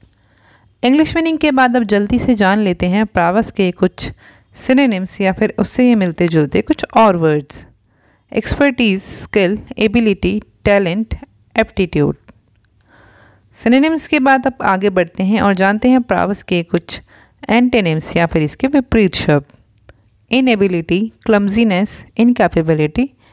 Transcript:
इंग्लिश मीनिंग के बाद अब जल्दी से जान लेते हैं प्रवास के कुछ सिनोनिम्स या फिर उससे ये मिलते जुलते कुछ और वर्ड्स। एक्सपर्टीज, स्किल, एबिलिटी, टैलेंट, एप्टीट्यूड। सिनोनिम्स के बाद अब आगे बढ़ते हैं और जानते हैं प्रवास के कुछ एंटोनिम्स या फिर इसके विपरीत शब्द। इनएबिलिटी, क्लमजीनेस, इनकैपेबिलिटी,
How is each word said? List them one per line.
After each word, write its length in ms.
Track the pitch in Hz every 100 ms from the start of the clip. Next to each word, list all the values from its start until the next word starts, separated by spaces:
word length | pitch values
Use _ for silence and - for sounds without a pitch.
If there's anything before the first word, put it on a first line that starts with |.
| _ _ _ _ _ _ _ _
इंग्लिश 320 | 247 285 302 330
मीनिंग 220 | 330 311
के 120 | 302
बाद 260 | 262 254 247
अब 60 |
जल्दी 360 | 208 208 202 247
से 160 | -
जान 240 | 208 190 202
लेते 280 | 202 175 180
हैं 200 | 196 214
प्रवास 440 | - 170 196 220
के 200 | - 185
कुछ 400 | - 185 - - - - - _
सिनोनिम्स 680 | - - 254 269 190 190 -
या 120 | 190
फिर 220 | 190 214 -
उससे 280 | 202 - 247
ये 60 |
मिलते 340 | 226 185 160 175
जुलते 340 | 165 143 -
कुछ 220 | - 311 - -
और 200 | 220 175
वर्ड्स। 500 | 160 151 143 - - _ _ _ _ _ _
एक्सपर्टीज, 680 | - - - 285 247 233 190
स्किल, 560 | - - - 208 180 208 - -
एबिलिटी, 640 | 214 226 220 190 180 208 - _
टैलेंट, 520 | - 202 190 190 220 - - _ _ -
एप्टीट्यूड। 600 | 220 - 180 151 143 147 - _ _ _ _ _ _ _ _ _ _ _ _ -
सिनोनिम्स 500 | 226 262 311 320 -
के 120 | 302
बाद 260 | 269 269 254
अब 160 | 247
आगे 280 | - 190 202
बढ़ते 320 | 185 170 -
हैं 180 | 190 214
और 140 | 202
जानते 360 | 190 190 214 254
हैं 120 | 254
प्रवास 400 | 240 185 175 202
के 200 | - 175
कुछ 380 | 170 175 - - - - _ _ -
एंटोनिम्स 680 | 220 247 240 180 156 - 170
या 100 | 170
फिर 160 | 165
इसके 240 | 151 - 269
विपरीत 480 | 285 254 233 196
शब्द। 800 | - - 147 139 _ _ _ - _ _ _ -
इनएबिलिटी, 720 | 254 254 214 196 175 165 175 220 -
क्लमजीनेस, 800 | - 208 202 208 226 180 208 - - -
इनकैपेबिलिटी, 920 | 240 240 190 - 160 156 151 196 277 _ _